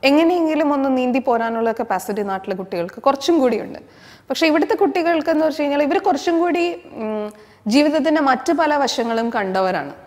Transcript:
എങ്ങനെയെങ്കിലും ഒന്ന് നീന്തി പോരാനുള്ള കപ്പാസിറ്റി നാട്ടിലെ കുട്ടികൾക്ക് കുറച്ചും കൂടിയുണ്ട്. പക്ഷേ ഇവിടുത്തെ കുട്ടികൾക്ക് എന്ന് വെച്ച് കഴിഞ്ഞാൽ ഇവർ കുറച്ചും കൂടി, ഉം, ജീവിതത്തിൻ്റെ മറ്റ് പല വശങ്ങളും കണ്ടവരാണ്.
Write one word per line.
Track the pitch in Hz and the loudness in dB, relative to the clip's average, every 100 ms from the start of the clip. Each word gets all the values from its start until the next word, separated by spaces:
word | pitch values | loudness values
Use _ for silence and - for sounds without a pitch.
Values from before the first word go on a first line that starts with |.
എങ്ങനെയെങ്കിലും | 269 285 330 359 320 311 302 | 4 4 4 4 2 2 2
ഒന്ന് | 285 269 262 | 2 0 0
നീന്തി | 254 247 | 0 0
പോരാനുള്ള | 254 233 226 226 226 | 0 0 0 -2 -2
കപ്പാസിറ്റി | 220 233 185 185 202 | -2 -2 -4 -4 -6
നാട്ടിലെ | 202 190 190 190 | -4 -6 -6 -8
കുട്ടികൾക്ക് | 185 185 170 - | -6 -6 -6 -2
കുറച്ചും | 277 277 - 330 | 0 0 2 2
കൂടിയുണ്ട്. | 254 226 - - - - - - _ | 2 0 -6 -14 -18 -20 -20 -20 _
പക്ഷേ | 262 320 | 0 2
ഇവിടുത്തെ | 311 302 453 | 2 0 2
കുട്ടികൾക്ക് | 392 330 330 330 302 | 0 0 0 0 0
എന്ന് | 311 311 | 0 0
വെച്ച് | 302 | 0
കഴിഞ്ഞാൽ | 294 285 | -2 0
ഇവർ | 294 359 | 2 2
കുറച്ചും | 392 359 - 339 | 0 0 0 0
കൂടി, | 349 339 349 339 - | 0 0 -2 -4 -14
ഉം, | - 220 214 208 - - - - | -10 -6 -6 -8 -12 -20 -10 0
ജീവിതത്തിൻ്റെ | 247 294 311 294 311 | 2 4 2 2 2
മറ്റ് | 277 254 - | 2 2 0
പല | 302 311 294 | 0 2 2
വശങ്ങളും | 269 - 233 226 233 | 0 -2 -2 -2 -2
കണ്ടവരാണ്. | 233 196 190 190 185 139 147 | -2 -2 0 0 -2 -6 -12